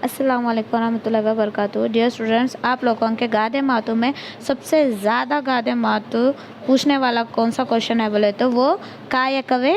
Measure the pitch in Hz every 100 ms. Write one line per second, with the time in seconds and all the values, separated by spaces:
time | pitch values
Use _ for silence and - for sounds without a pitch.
0 | 254 - 269 247 240 226 226 233 233 233
1 | 220 220 214 220 208 208 202 208 233 226
2 | 240 233 226 226 254 - 233 254 247 226
3 | 226 220 240 226 220 269 277 240 220 226
4 | 240 277 - - - 269 - 311 285 214
5 | 202 233 254 294 269 254 233 240 226 214
6 | 214 226 254 277 - - - 262 294 277
7 | 254 233 226 226 226 233 247 226 220 233
8 | 220 208 208 202 254 240 262 381 - -
9 | - 262 262 269 262 254 254